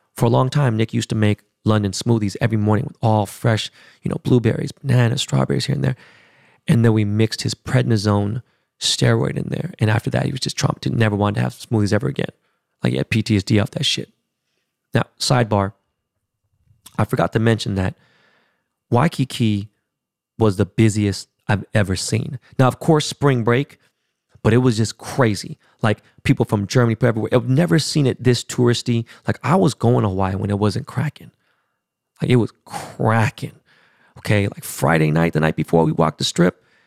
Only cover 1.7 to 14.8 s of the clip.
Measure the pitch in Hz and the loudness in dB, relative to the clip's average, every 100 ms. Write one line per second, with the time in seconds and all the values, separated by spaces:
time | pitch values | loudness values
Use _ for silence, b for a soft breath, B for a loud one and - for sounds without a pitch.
1.7 | 107 101 92 - 117 101 - 120 110 104 | 2 0 -2 0 0 0 -2 -2 0 0
2.7 | 107 131 - 113 107 98 - 120 110 - | 0 -2 -4 0 2 0 -2 -2 0 -2
3.7 | B B B - - - 127 110 - 139 | B B B -8 -6 2 2 2 -2 -4
4.7 | - 135 123 117 131 - 139 131 135 127 | -8 0 2 2 0 -2 0 0 -2 -2
5.7 | - 67 127 b b b b b b - | -2 -2 -4 b b b b b b 0
6.7 | 131 117 110 104 104 110 - 107 - - | 2 4 2 2 0 0 -2 -6 -8 -2
7.7 | 127 123 110 107 101 101 120 - _ _ | 0 2 0 2 0 0 -6 -10 _ _
8.7 | _ - - 127 117 131 - - - - | _ -4 0 2 2 0 -4 -6 -6 -8
9.7 | - 107 107 - - - 139 - - - | -2 0 0 0 -2 -2 -4 -6 -4 -4
10.7 | - - 123 110 101 104 110 123 - - | -2 -4 0 0 2 0 0 -4 -6 -4
11.7 | 113 101 104 - 67 - - _ _ _ | -2 0 0 -2 -4 -8 -10 _ _ _
12.7 | _ - 65 - 110 104 104 - 107 - | _ -2 -2 -2 -2 0 0 2 0 0
13.7 | - 143 - - _ _ _ _ _ _ | -4 -4 -4 -8 _ _ _ _ _ _
14.7 | _ | _